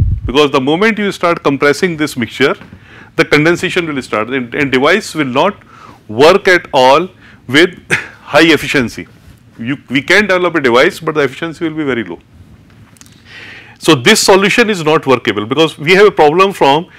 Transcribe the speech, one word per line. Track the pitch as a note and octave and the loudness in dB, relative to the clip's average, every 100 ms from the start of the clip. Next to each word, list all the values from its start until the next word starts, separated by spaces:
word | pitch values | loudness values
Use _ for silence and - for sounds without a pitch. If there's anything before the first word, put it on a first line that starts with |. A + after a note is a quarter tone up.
| - - - | 0 -2 -2
because | C#3+ D3 | 0 2
the | C#3 | 2
moment | C3 E3 A3 G#3+ | 0 0 0 -2
you | G3+ | -6
start | - F3 E3 | -4 -4 -2
compressing | D3+ C#3 D3 C3+ F#3 D#3 | -2 0 0 0 -2 -2
this | D3+ B2+ | -6 -4
mixture, | A2+ - C#3+ G3 - - - - - - | -8 -2 -2 -2 -10 -20 -20 -20 -10 -4
the | D#3+ | 0
condensation | D3 D#3 F3 F3+ F#3 E3 | 2 2 0 -2 -4 -4
will | C#3 | -8
start | - G#2+ A2 | -6 -6 -4
and, | C3+ A#2+ | -6 -6
and | C#3 C#3+ | -6 -2
device | B2+ D3 G3+ - D#3+ | 0 2 0 -2 -6
will | C3+ | -4
not | B2+ F3+ G3+ - - - - - | 0 -2 -4 -16 -20 -20 -20 -10
work | G#2+ D3+ G3 F#3+ | 2 4 4 2
at | F3 - | 0 0
all | C#3+ B2+ D3 F#3 - - - - | 2 4 4 0 -12 -20 -20 -4
with | C#3 F3 - - | 0 0 -2 -8
<laughs> | - - - | -8 -8 -20
high | - D3 E3 | -2 2 2
efficiency. | D3+ C3+ C#3+ A2+ - E2 _ - - _ - | 2 0 -4 -4 -8 -16 _ -20 -20 _ -12
You, | A#2 C#3+ - | -10 -10 -6
we | C3 | -6
can | - F#3 G#3 | 0 0 0
develop | F#3 F3+ D#3+ | 0 0 0
a | |
device, | C3 A#2+ E3+ G3 | 2 4 2 0
but | D#3+ D3+ | -6 -2
the | |
efficiency | C#3 C3 E3 D3+ E3 | -4 -4 -12 -8 -8
will | D#3 | -6
be | |
very | C#3+ A#2+ | -6 -6
low. | F2+ E2 _ - - - _ - - _ - - - - - - - - | -6 -12 _ -20 -20 -20 _ -20 -20 _ -20 -20 -20 -20 -20 -20 -20 -6
So, | - D3 | 0 0
this | C#3 G#3+ | 2 2
solution | - G3 G3 A#3+ G#3+ | 4 4 4 2 0
is | F#3+ | 0
not | D3+ D#3+ C#3 | 0 0 2
workable | B2 A#2+ G2+ G#2+ | 0 0 -4 -4
because | C#3 D#3+ - | 0 0 -2
we | D3+ F#3 | 0 4
have | G#3 | 4
a | |
problem | - D3+ E3+ G3 | 4 2 4 0
from | - C#3 D3 F3+ | 2 2 2 -2